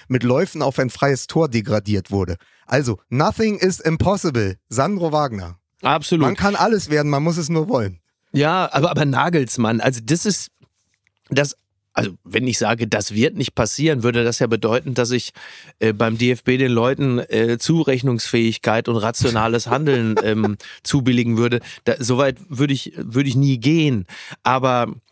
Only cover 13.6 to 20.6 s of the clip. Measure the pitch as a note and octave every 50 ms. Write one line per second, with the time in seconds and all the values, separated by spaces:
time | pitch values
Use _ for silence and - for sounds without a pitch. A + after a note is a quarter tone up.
13.6 | A#2+ G#2+ - - C#3+ D#3+ D3+ B2 A2 B2 A#2 A#2+ A#2 A#2 A#2 - C3+ A2+ A2+ G#2+
14.6 | - A2 A2 B2+ - C#3+ B2 A#2+ B2 A#2 B2+ B2 - - - - - - - -
15.6 | - - - _ G#2+ A2+ G#2+ G#2 A#2 A2+ A2+ A2+ A#2+ B2 B2+ A#2+ - - B2+ B2+
16.6 | C3+ B2+ A#2+ A2+ A#2 B2+ C#3 C3+ C#3+ C3+ B2 A#2+ - - A2 A2 A2+ A#2 A#2+ A#2+
17.6 | - - D#3+ E3 D#3 - C3 B2+ A#2 C3+ A#2+ A2+ - - - A#2+ A#2 A2+ A2 -
18.6 | - A#2 G#2+ A2+ A#2+ - A#2 A2+ G2+ A2+ - - - B2 A#2 A2 A2 A#2 A2+ A#2
19.6 | - A#2 A#2+ C3+ D#3+ D3 C3+ B2 A2+ A2 A2 G#2 - A2 G#2+ A2 G#2+ G#2 G#2 -